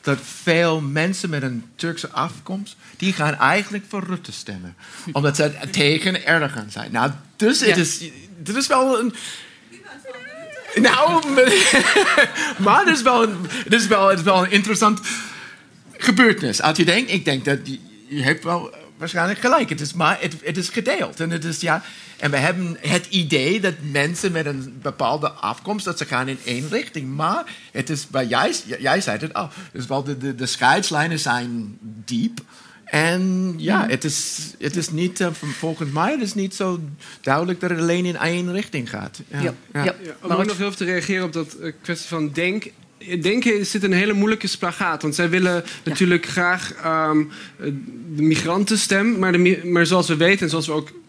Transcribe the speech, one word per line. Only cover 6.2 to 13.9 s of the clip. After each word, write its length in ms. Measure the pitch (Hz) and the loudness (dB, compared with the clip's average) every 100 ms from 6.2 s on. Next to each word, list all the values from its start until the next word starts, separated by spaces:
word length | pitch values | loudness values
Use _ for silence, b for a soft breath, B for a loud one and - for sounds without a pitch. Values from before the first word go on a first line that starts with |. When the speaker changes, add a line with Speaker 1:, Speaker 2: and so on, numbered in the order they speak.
| 143 | 2
Speaker 1:
Erdogan 400 | 165 143 120 104 | 2 2 -4 -8
zijn. 200 | 104 110 | -10 -4
Nou, 200 | 117 135 135 - - | 0 0 -2 -14 0
dus 240 | 214 214 | 2 4
Speaker 2:
Ja. 60 | 226 | 4
Speaker 1:
het 100 | 175 | 4
is, 220 | 165 - 165 127 180 175 | 2 -2 -8 -16 -20 -14
dit 120 | 160 226 | -6 -2
is 120 | 269 | 2
wel 320 | 269 262 247 | 2 4 2
een, 140 | 240 B B B B B - - - - - 508 523 622 640 571 - - | 0 B B B B B -20 -20 -20 -18 -16 -16 -16 -16 -16 -16 -4 4
nou, 420 | 233 254 311 330 302 277 254 392 - 269 | 4 6 6 4 4 4 6 6 6 4
<laughs> 800 | - 415 381 - 262 - 294 254 | 4 4 4 4 4 2 -6 0
maar 220 | 196 262 381 | 4 6 6
het 100 | 311 | 4
is 60 | |
wel 220 | 240 240 | 4 4
een, 120 | 226 180 180 | 2 0 -6
het 240 | 254 - | -8 0
is 140 | 233 | 2
wel, 200 | 196 | 4